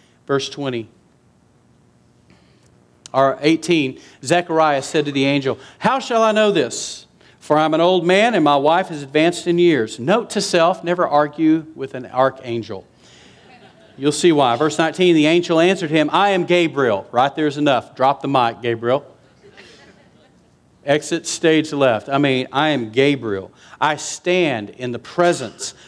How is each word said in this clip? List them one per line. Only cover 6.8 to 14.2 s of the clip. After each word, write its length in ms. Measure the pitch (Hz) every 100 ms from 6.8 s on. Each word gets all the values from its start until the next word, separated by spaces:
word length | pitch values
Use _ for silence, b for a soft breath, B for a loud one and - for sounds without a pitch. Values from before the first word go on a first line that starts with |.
| - - - _ b b
For 180 | - 151
I'm 160 | 156
an 80 | 156
old 240 | 175 185 170
man 300 | 190 226 208
and 80 |
my 140 | 147 143
wife 340 | 147 170 185
is 100 | 151
advanced 460 | 139 151 165 170 175
in 100 | 170
years." 400 | 175 143 110 -
Note 320 | 120 226 214
to 100 | 208
self, 420 | - 175 165 185
never 240 | 170 175 170
argue 580 | 147 147 147 156 160 156
with 220 | - 135 131
an 100 | 104
archangel. 800 | 123 131 131 127 117 104 98 - B B B B B B B - _ - -
You'll 140 | 139
see 200 | 147